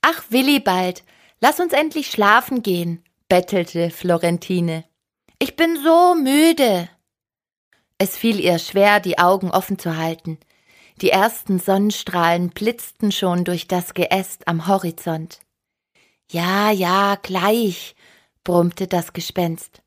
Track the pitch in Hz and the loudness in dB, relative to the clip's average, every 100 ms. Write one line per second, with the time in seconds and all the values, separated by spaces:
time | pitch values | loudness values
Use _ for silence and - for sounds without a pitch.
0 | 277 330 - 233 262 277 214 185 185 185 | 2 0 -2 0 4 2 2 0 -2 -6
1 | _ _ _ _ 247 302 349 277 311 302 | _ _ _ _ 0 2 0 0 0 -4
2 | 269 - 202 226 240 254 214 175 170 165 | -6 0 4 4 2 -6 -2 -2 -4 -8
3 | _ _ _ 180 180 196 175 175 170 - | _ _ _ 0 2 -2 -2 -2 -4 -4
4 | 180 170 170 170 - 185 170 160 - _ | -2 0 0 -2 -2 -2 -2 -4 -12 _
5 | _ _ _ _ - - 330 330 294 330 | _ _ _ _ -6 0 0 2 4 6
6 | 359 339 262 285 320 330 254 185 175 _ | 6 4 2 4 4 4 2 2 -4 _
7 | _ _ _ _ _ _ _ _ _ _ | _ _ _ _ _ _ _ _ _ _
8 | 196 - 226 208 180 170 - 196 202 208 | -4 -2 -2 0 0 0 0 2 4 4
9 | 185 - 175 196 185 190 - 190 170 160 | 0 2 2 2 0 -2 -2 -8 -6 -4
10 | 165 165 - 160 _ _ _ _ _ _ | -6 -6 -10 -14 _ _ _ _ _ _
11 | 185 190 214 - - 185 180 196 208 202 | 0 2 0 -2 -4 -2 0 2 2 -2
12 | - 180 170 170 175 - 208 233 - - | -6 0 2 2 -2 -4 -4 -4 -12 -4
13 | 208 196 185 175 175 175 - 180 175 - | -4 0 -2 0 -2 -4 -4 -4 -4 -4
14 | 175 190 190 - - 170 165 196 180 165 | -2 -2 -4 -10 -6 -4 0 0 -2 -8
15 | - 160 160 - _ _ _ _ _ _ | -6 -6 -8 -18 _ _ _ _ _ _
16 | _ _ _ 175 175 196 208 208 175 190 | _ _ _ -4 -2 0 0 0 0 2
17 | 202 196 - 185 190 226 214 175 - _ | 2 0 -4 -2 0 2 0 -4 -14 _
18 | _ _ _ _ - 175 175 - 190 180 | _ _ _ _ 0 2 2 -2 -4 -4
19 | 170 - - - 175 165 - _ | -4 -10 -8 -4 -4 -4 -12 _